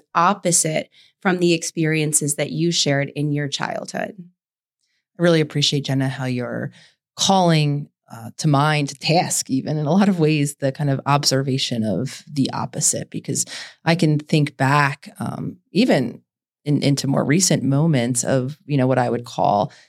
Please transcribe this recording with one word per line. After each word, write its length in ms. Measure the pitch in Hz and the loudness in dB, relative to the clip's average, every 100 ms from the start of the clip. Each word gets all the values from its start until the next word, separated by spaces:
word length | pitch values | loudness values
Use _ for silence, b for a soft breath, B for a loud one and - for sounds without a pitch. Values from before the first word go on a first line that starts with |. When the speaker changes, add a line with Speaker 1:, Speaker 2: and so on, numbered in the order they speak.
| - | -4
Speaker 1:
opposite 760 | 170 175 196 180 - 160 - - b b _ | 2 2 2 0 0 0 -2 -6 b b _
from 160 | 196 180 | -2 2
the 160 | 175 | 2
experiences 840 | 165 - - 156 156 151 151 147 147 | 2 -2 -2 0 0 0 0 -2 -2
that 140 | 147 | -4
you 200 | 156 170 | -2 0
shared 380 | 170 147 139 143 147 | 0 0 0 -2 -4
in 160 | 151 | -2
your 160 | 147 143 | -2 -4
childhood. 640 | - - - - - - - 175 _ _ _ _ _ _ _ _ - | -6 -6 -6 -8 -8 -8 -10 -20 _ _ _ _ _ _ _ _ 0
Speaker 2:
I 40 | |
really 180 | 175 160 | 4 4
appreciate, 460 | 151 147 143 147 139 | 2 0 0 0 0
Jenna, 240 | 135 131 | 0 -2
how 160 | 131 127 | -2 -4
you're 460 | 123 120 117 127 b b b _ - | -4 -6 -6 -8 b b b _ -2
calling, 720 | - 190 175 156 147 143 147 _ _ | 2 4 4 4 2 -2 -6 _ _
uh, 180 | 117 113 - | -18 -16 -2
to 120 | 156 | 2
mind, 420 | 139 151 151 143 | 4 2 0 -2
to 80 | - | -4
task 500 | - 165 - - - | 0 0 0 -4 -2
even, 280 | 131 - 151 | -4 -2 -2
in 80 | 147 | 0
a 60 | |
lot 180 | 185 202 | 2 4
of 100 | 175 | 4
ways, 360 | 156 156 143 - | 2 2 0 -2
the 140 | 139 | -4
kind 200 | 131 143 | -2 -2
of 100 | 135 - | -2 2
observation 760 | 139 - 135 139 131 - 120 | 2 2 0 0 -2 -2 -2
of 400 | 107 87 131 - - | -2 -2 -4 -8 -8
the 200 | 139 127 | -2 -2
opposite, 560 | - 120 156 - - - | -2 -8 -4 -2 -2 -6
because 360 | - - 131 - B B B | -10 -6 -6 -6 B B B
I 120 | 160 | 0
can 240 | 170 156 151 | 2 4 2
think 400 | - 160 147 - | 2 0 0 0
back, 500 | 135 147 143 143 - - | 2 2 2 -2 -12 -10
um, 380 | 120 - - - _ | -8 -8 -10 -12 _
even 500 | 180 - 160 120 - _ _ _ _ | 0 2 2 0 -6 _ _ _ _
in, 180 | 147 143 | -2 0
into 240 | 139 139 139 | 2 0 0
more 180 | 139 | 0
recent 380 | 131 160 - 151 | 2 2 2 0
moments 600 | 131 139 165 139 120 120 | 2 2 2 2 0 -2
of, 340 | - 131 127 151 - | 0 0 -2 -8 -4
you 100 | 143 | 0
know, 100 | 127 | 2
what 120 | 127 | 2
I 100 | 120 | 2
would 160 | 120 | -2
call, 480 | 120 - 92 101 107 B | -6 -2 2 2 0 B